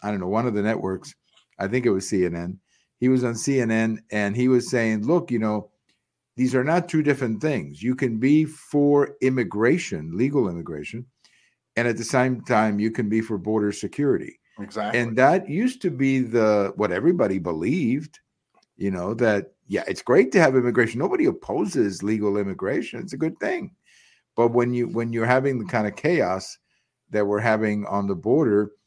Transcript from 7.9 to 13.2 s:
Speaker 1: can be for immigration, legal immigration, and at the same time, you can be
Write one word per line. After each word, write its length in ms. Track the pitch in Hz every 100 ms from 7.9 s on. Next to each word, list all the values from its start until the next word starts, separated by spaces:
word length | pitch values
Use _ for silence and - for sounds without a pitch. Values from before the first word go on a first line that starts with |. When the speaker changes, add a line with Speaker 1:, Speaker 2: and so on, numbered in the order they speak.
Speaker 1:
can 240 | 127 131 110
be 260 | 131 151 156
for 680 | - - 147 143 143 139 -
immigration, 960 | 131 127 101 104 117 170 - 87 78 87
legal 320 | 135 143 104
immigration, 580 | 85 78 76 73 117 127 _ _ _ _ _ _ -
and 100 | 120
at 120 | 107
the 60 |
same 360 | - 131 131 120
time, 400 | - 113 110 104
you 100 | 110
can 180 | 113 104
be 120 | 110